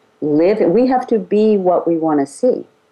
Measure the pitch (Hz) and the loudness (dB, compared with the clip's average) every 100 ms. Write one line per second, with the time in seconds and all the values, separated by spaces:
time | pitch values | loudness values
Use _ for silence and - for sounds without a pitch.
0 | _ _ 147 147 170 208 170 196 254 254 | _ _ -2 0 2 2 2 2 2 0
1 | 247 226 190 208 220 208 185 170 - 165 | 0 -4 0 0 2 2 2 0 0 -2
2 | 160 147 139 - 254 - - _ _ | 0 -2 -2 -2 -2 -2 -6 _ _